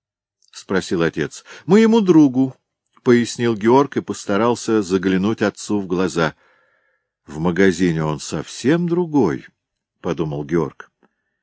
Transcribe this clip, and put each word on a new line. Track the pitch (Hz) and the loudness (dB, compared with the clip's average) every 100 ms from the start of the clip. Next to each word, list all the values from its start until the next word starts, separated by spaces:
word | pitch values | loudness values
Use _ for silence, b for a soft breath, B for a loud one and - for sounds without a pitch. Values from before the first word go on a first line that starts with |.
| _ _ _ _ _ | _ _ _ _ _
спросил | - - 95 - 92 | -16 -6 -4 -2 -2
отец. — | 80 78 71 - B B - | -2 -2 -6 -10 B B 2
Моему | 202 226 226 | 4 4 4
другу, — | 190 160 143 123 135 - _ _ _ _ | 4 6 6 4 -2 -4 _ _ _ _
пояснил | 127 120 113 - 117 110 | 2 2 2 -2 -4 0
Георг | 113 131 139 117 | 4 4 2 -4
и | |
постарался | 98 101 - 101 117 117 - 110 | -8 -8 -4 0 0 -2 0 -2
заглянуть | 90 95 95 92 101 110 | 0 -2 0 0 0 -2
отцу | 104 - - 104 | -4 -4 -4 -4
в | 95 | -2
глаза. | 90 92 82 80 - _ _ _ _ _ _ _ _ - | -2 -2 -2 -2 -4 _ _ _ _ _ _ _ _ -16
«В | 76 | -6
магазине | 87 87 98 82 92 80 | -2 2 2 2 0 0
он | 78 73 | -4 -6
совсем | - 82 - - 123 170 175 | -8 -10 -10 -6 -2 -2 -2
другой», — | 170 170 143 98 65 - _ _ _ _ _ | -4 -2 0 0 -2 -10 _ _ _ _ _
подумал | 90 78 80 71 73 | -6 -4 -6 -8 -4
Георг. | 85 73 - - _ _ _ _ _ | -4 -4 -8 -20 _ _ _ _ _